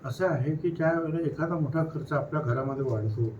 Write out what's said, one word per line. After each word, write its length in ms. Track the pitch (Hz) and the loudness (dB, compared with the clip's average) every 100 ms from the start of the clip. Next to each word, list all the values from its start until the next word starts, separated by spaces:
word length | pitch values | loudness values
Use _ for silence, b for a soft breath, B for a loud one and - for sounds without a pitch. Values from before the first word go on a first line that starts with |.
असं 240 | 135 - 185 | -6 0 2
आहे 280 | 139 139 156 | 2 0 0
की 140 | 175 | -2
ज्या 220 | 170 160 165 | 2 2 2
वेळेला 260 | 160 165 156 | 0 0 -2
एखादा 280 | - 165 | 0 -2
मोठा 300 | 170 139 160 | 0 0 2
खर्च 280 | 160 147 - | 0 -2 -2
आपल्या 300 | 143 - 151 | -2 0 -2
घरामध्ये 400 | 127 131 135 135 | 0 0 0 0
वाढतो 460 | 127 110 107 110 113 | 0 2 0 0 0